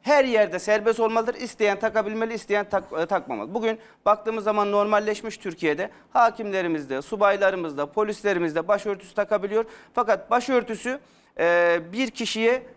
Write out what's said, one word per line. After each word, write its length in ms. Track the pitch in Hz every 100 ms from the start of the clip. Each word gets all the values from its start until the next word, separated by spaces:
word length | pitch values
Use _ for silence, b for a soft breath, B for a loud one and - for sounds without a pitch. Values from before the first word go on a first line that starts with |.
her 240 | 240 294 262
yerde 340 | 220 202 175
serbest 400 | 202 214 214 226
olmalıdır. 360 | 220 226 226 240
İsteyen 440 | 240 - 208 196
takabilmeli, 540 | 220 208 208 220 226
isteyen 360 | 226 - 202 202
tak-, 320 | 196 - 156
e, 40 | 170
takmamalı. 480 | 190 - 113 110
Bugün 260 | 220 220 220 B B -
baktığımız 380 | 214 220 220
zaman 280 | 208 208 202
normalleşmiş 680 | 202 208 208 208 214 226 -
Türkiye'de 520 | 190 170 165 147 202 B B
hakimlerimizde, 880 | 254 233 226 208 190 175 160 135 135
subaylarımızda, 880 | - 208 202 196 190 190 165 139 143
polislerimizde 760 | 214 208 214 202 180 170 156 165
başörtüsü 460 | 208 214 196 -
takabiliyor. 520 | - 202 208 196 214 220 B B
Fakat 380 | - 220 196 -
başörtüsü, 680 | 240 247 254 233 214 247 277 b b b -
e, 400 | 170 175 175 170 165
bir 160 | 214 262
kişiye 540 | - 226 214 226 254 254